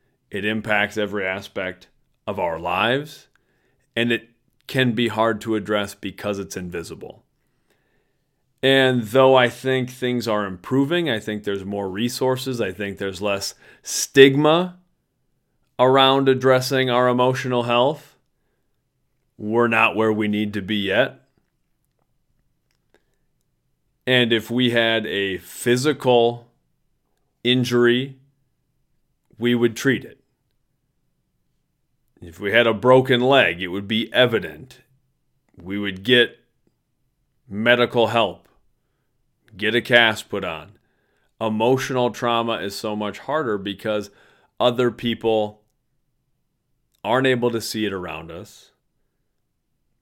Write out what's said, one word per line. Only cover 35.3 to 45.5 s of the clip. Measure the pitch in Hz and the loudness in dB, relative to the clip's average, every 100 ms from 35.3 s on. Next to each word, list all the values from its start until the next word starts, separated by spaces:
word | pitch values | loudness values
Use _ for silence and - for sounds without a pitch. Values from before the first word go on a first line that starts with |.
| _ _ | _ _
We | - 87 101 | -20 -10 -6
would | 101 95 | -6 -6
get | 98 123 117 - _ _ _ _ _ _ _ _ _ _ _ | 2 4 4 -2 _ _ _ _ _ _ _ _ _ _ _
medical | 101 117 120 120 120 110 | -2 2 4 2 2 0
help, | 117 101 85 _ _ _ _ _ _ _ _ _ _ _ | 2 -2 -4 _ _ _ _ _ _ _ _ _ _ _
get | 92 104 | -4 0
a | 117 | 0
cast | 110 120 117 104 - | 4 4 4 2 -6
put | 101 92 | -8 -6
on. | 80 73 _ _ _ _ _ _ - | -10 -14 _ _ _ _ _ _ -8
Emotional | 110 107 117 131 131 127 123 | -4 0 2 2 0 -2 -2
trauma | 101 120 117 117 | -2 -2 -2 -2
is | 104 98 | -4 -6
so | - 110 104 | -8 -8 -6
much | 104 98 | -6 -8
harder | - 151 131 104 | -6 -4 -2 -4
because | 98 98 110 107 101 _ _ _ _ - | -6 -8 -6 -6 -6 _ _ _ _ 0
other | 123 117 123 | 0 2 0
people | 120 120 110 113 110 104 | -2 -6 -4 0 0 -2